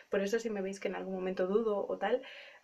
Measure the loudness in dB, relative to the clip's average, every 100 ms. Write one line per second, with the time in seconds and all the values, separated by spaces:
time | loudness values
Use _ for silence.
0 | -2 0 2 0 0 -2 -2 -2 -4 -4
1 | -4 -2 -2 0 4 4 4 0 0 -2
2 | 2 0 -2 -16 -18 -10